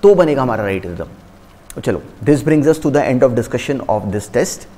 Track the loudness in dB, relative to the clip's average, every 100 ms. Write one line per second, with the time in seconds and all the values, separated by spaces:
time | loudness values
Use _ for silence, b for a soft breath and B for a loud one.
0 | 6 6 4 2 0 -2 -2 -4 -6 -10
1 | -10 -14 -20 -20 -20 -20 -18 -8 -4 -4
2 | -6 -8 0 0 2 2 2 2 0 0
3 | 0 2 2 2 -2 -6 -4 -6 -4 -4
4 | -4 -6 -4 -2 -2 -6 -16